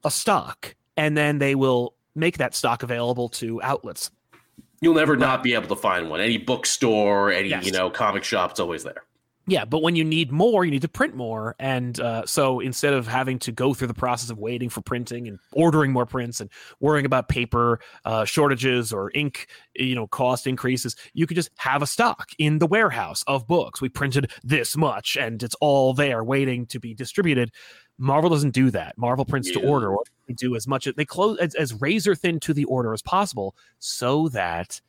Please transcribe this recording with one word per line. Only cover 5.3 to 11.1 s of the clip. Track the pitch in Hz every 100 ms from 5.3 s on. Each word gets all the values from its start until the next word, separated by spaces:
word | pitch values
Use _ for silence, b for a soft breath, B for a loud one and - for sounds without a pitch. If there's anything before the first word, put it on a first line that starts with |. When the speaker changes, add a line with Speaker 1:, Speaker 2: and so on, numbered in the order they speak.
| 127
Speaker 2:
be | 123
able | 117 92
to | 98
find | 107 90 82
one. | 78
Any | 110 113
bookstore, | - 123 - - 120 107 104 101 101
any, | 92 98
Speaker 1:
Yes. | 139 92
Speaker 2:
you |
know, | 95 92
comic | - 107 98
shop, | - 104 90
it's | -
always | 87 80
there. | - - _ _ _ _ -
Speaker 1:
Yeah, | 180
but | 110 156
when | 160
you | 170
need | 156 156 147
more, | 147 226 214
you | 180
need | 139
to | 151
print | - 285